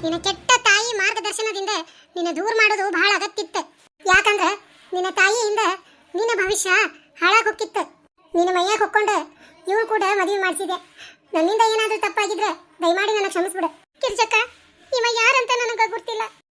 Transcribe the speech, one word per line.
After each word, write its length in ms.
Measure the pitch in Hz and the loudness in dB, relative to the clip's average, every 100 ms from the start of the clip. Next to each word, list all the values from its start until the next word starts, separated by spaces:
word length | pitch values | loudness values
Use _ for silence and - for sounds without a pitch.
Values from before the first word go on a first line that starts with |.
ನಿನ್ನ 140 | 330 330 381 | -4 -4 -4
ಕೆಟ್ಟ 260 | 381 - 494 480 | -6 2 2 6
ತಾಯಿ 220 | 403 466 440 | 2 2 0
ಮಾರ್ಗದರ್ಶನದಿಂದ 720 | 381 427 415 415 440 403 392 403 330 - _ 349 | 0 -2 -6 -4 -4 -4 -4 -4 -6 -18 _ -6
ನಿನ್ನ 140 | 339 311 | -4 -2
ದೂರ 140 | 403 453 | -2 2
ಮಾಡೋದು 260 | 427 415 392 339 | 2 2 -2 0
ಬಹಳ 160 | 392 392 | 2 0
ಅಗತ್ಯ 260 | 403 403 | -2 -8
ಇತ್ತು. 180 | 330 392 - _ _ _ 381 | -8 -6 -8 _ _ _ 2
ಯಾಕಂದ್ರ 420 | 370 427 415 349 403 - - - | 4 4 2 0 -2 -10 -20 -8
ನಿನ್ನ 180 | 359 370 370 | -4 -2 2
ತಾಯಿಯಿಂದ 420 | 381 440 427 427 403 370 - _ _ | 2 2 0 0 0 -2 -8 _ _
ನಿನ್ನ 180 | 349 453 466 | -4 0 0
ಭವಿಷ್ಯ 300 | 381 403 381 370 392 - _ - | 0 0 2 2 2 -4 _ -2
ಹಾಳಾಗ್ 260 | 349 427 440 | 2 4 2
ಹೊಕ್ಕಿತ್ತು. 340 | 427 427 415 302 _ _ _ _ | -2 -6 -4 -6 _ _ _ _
ನಿನ್ನ 160 | 339 359 370 | 0 2 2
ಮೈಯಾಗ 220 | 359 440 | 0 0
ಹೊಕ್ಕೊಂಡ 280 | 427 415 415 392 320 _ - - - | 0 0 0 0 -4 _ -20 -14 -2
ಇವನ್ 160 | 403 440 | -2 0
ಕೂಡ 120 | 440 381 403 | 0 0 0
ಮದುವೆ 200 | 349 403 381 | 0 0 -2
ಮಾಡ್ಸಿದೆ. 320 | 359 381 359 - - - - _ 320 | -2 -6 -6 -10 -20 -20 -20 _ 0
ನನ್ನಿಂದ 280 | 330 440 453 | 0 2 2
ಏನಾದ್ರೂ 240 | 440 440 427 415 | 2 -2 -2 -4
ತಪ್ಪಾಗಿದ್ರೆ 440 | 403 403 370 415 330 - _ | -2 -2 -2 -2 -4 -12 _
ದಯಮಾಡಿ 280 | 330 349 415 427 | 0 0 0 0
ನನಗ್ 160 | 392 | -2
ಕ್ಷಮಿಸ್ಬಿಡು. 360 | 370 370 359 330 - _ _ | -2 -4 -2 -6 -6 _ _
ಕಿರ್ಚಕ್ಕ, 340 | 523 403 440 440 494 - _ _ - | -4 -2 0 0 -2 -8 _ _ -6
ಇವ 140 | 508 466 466 | -2 -2 2
ಯಾರಂತ 300 | 453 539 466 494 | 2 2 0 -2
ನನಗ 260 | 466 453 440 370 | -2 -2 -2 -2
ಗೊತ್ತಿಲ್ಲ. 280 | - 440 427 - _ | -8 -8 -8 -10 _